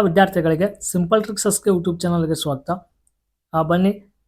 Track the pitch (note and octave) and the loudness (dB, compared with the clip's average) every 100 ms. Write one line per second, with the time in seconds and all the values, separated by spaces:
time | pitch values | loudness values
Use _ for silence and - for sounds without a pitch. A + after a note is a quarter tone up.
0 | G3+ E3+ F#3 F3+ D#3+ D#3+ G3+ G3+ - F3+ | 4 4 2 2 0 0 -2 -4 -6 -2
1 | F3 A3 A3 G3+ G#3 G3 G#3 F3+ F3 E3+ | 2 0 0 -4 -2 0 0 0 -2 -4
2 | F3 F3 D#3+ D#3+ D3+ C3+ - - - _ | -2 0 0 -2 -4 -6 -6 -8 -10 _
3 | _ _ _ _ _ D#3+ D#3+ F3 G3 G3+ | _ _ _ _ _ -2 0 2 2 -2
4 | - _ | -10 _